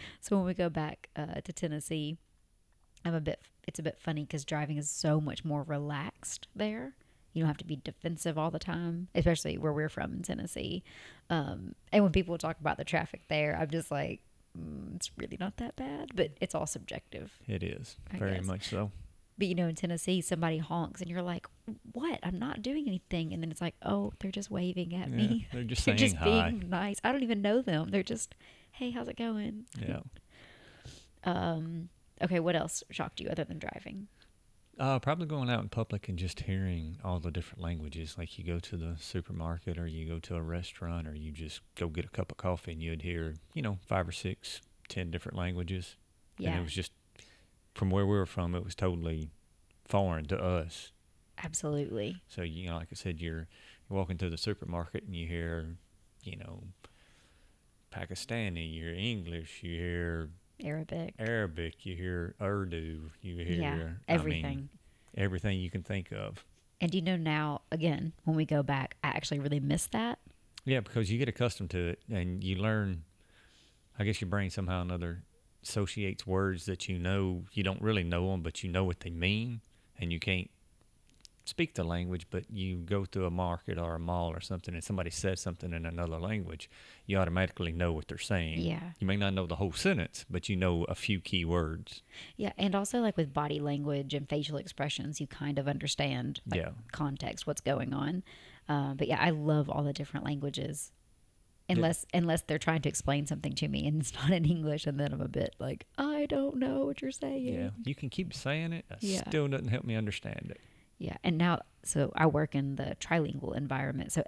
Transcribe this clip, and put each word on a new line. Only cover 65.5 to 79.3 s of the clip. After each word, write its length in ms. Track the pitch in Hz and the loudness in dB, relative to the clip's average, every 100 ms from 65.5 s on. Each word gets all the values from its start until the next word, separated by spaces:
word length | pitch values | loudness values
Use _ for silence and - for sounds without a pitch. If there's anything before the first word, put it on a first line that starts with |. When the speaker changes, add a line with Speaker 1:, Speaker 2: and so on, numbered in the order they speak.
| 95 | 0
Speaker 2:
you 100 | 90 | 0
can 120 | 95 | -4
think 300 | - 98 90 | -4 -4 -4
of. 320 | 104 50 101 - _ _ - | -6 -6 -8 -16 _ _ -4
Speaker 1:
And, 140 | 175 | 0
you 80 | 185 | 0
know, 140 | 165 180 | 0 0
now, 460 | 160 151 151 143 - | 2 0 0 -4 -4
again, 400 | 160 165 147 160 - | 0 2 2 -2 -2
when 120 | - 156 | 2 4
we 100 | 151 | 4
go 160 | 151 | 4
back, 340 | 139 135 131 - | 4 0 -2 -4
I 60 | 147 | -2
actually 320 | - - 143 | -2 0 0
really 200 | 143 151 | 2 2
miss 260 | 139 147 - | 4 2 2
that. 320 | 220 233 - - - _ - | 0 0 -4 -10 -20 _ -6
Speaker 2:
Yeah, 160 | - 131 | 2 2
because 300 | 101 117 98 | 2 0 2
you 80 | 117 | 2
get 100 | 135 | 2
accustomed 420 | - 123 - 92 | 2 0 0 -2
to 180 | 90 87 | 0 0
it 120 | - - | -2 -2
and 340 | 104 90 90 | 0 0 0
you 120 | 92 92 | 0 2
learn, 460 | 107 110 98 85 80 _ - - - - - _ _ - | 2 2 2 -2 -6 _ -20 -20 -20 -20 -20 _ _ -2
I 60 | |
guess 160 | 104 104 | 0 0
your 100 | 92 | 0
brain 200 | 101 95 | 2 0
somehow 280 | 110 90 92 | 0 0 0
or 40 | |
another 420 | 90 90 85 87 - _ _ _ | 0 -2 -2 -4 -10 _ _ _
associates 640 | - - 98 - 98 90 - | -4 0 0 0 -2 -4 0
words 400 | 92 98 90 - | 2 2 0 -2
that 220 | 92 - | -4 -2
you 100 | 90 | 0
know, 460 | 87 98 95 90 90 | 2 2 2 0 -2
you 100 | 104 | 0
don't 200 | 95 95 | 0 2
really 220 | 107 104 | 2 4
know 280 | 85 85 92 | 4 2 2
'em, 100 | 95 | 2
but 200 | 80 - | -2 -4
you 80 | 92 | 0
know 140 | 90 | 2
what 160 | 95 87 | 2 0
they 100 | 90 | -4
mean, 500 | 85 87 | 0 2